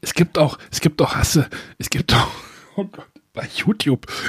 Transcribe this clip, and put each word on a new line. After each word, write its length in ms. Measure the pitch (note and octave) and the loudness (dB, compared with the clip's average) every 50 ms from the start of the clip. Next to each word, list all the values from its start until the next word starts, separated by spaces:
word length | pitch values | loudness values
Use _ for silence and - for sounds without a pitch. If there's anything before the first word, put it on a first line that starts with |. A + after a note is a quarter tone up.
| - | -8
Es 100 | - - | -6 2
gibt 240 | - F3 E3+ _ | 2 2 2 _
auch, 220 | F3 D#3 C#3 - - - - | 2 2 2 2 -6 -14 -10
es 120 | - - - | -8 0 0
gibt 180 | E3 - - | 0 2 2
auch, 140 | D#3+ - - | 0 0 2
hast 220 | - - - - | 0 0 2 4
du, 120 | D#3+ C3+ - - - - - - _ | 2 2 2 -4 -14 -16 -16 -12 _
es 100 | - - | -8 -4
gibt 240 | - - - - - | -4 -4 0 2 2
auch, 140 | A#2+ - - - - - - - | 2 2 0 -4 -12 -18 -20 -20
<laughs> 240 | - - - _ | -20 -20 -12 _
oh 80 | - G3 | -6 -6
Gott, 220 | G3 - - - _ _ - _ _ _ | -6 -8 -18 -20 _ _ -20 _ _ _
bei 160 | - - - - | -10 -10 -8 -8
YouTube, 500 | - - - A3 - - D3+ C3 B2 - - - - - | -2 0 0 0 2 2 0 0 0 -2 -8 -10 -6 -6